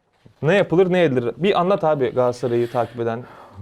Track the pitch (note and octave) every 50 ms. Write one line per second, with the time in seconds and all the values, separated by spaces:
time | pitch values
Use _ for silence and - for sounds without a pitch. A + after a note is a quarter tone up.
0 | _ _ _ _ _ - _ _ C3+ D3+ F#3+ G3+ F3+ - D#3+ F3 G3 F3 F3+ F3+
1 | E3+ D3+ B2+ B2+ A#2+ A#2 - C#3+ E3 G#3+ - D#3+ F3 F#3 G3+ F#3+ E3+ D#3 D3+ C#3+
2 | C3 A2 - B2+ B2 B2 A#2+ - - B2 A#2+ A#2+ A#2+ A#2 - B2 A2+ - B2+ B2
3 | A#2 A#2 A2+ G#2+ G2+ - - - - - - F#2+